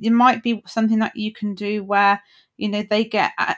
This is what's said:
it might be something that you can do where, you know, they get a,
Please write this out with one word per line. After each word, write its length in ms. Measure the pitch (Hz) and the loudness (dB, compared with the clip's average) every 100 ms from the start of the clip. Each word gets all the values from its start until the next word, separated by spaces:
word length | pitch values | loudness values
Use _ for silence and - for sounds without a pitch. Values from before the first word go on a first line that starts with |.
it 100 | 220 | 0
might 300 | 233 247 240 | 4 4 2
be 220 | 233 220 - | -2 -4 -6
something 340 | - 220 220 | -2 0 0
that 160 | 220 - | -2 -4
you 160 | 214 | -8
can 200 | 214 208 196 | -6 -8 -6
do 280 | 208 214 | -6 -4
where, 380 | 196 202 202 202 _ _ _ - | 0 2 4 2 _ _ _ -8
you 120 | 208 | -4
know, 140 | 208 208 | -4 0
they 140 | 214 226 | 0 0
get 280 | 214 - - | 0 0 -2
a, 180 | - | -4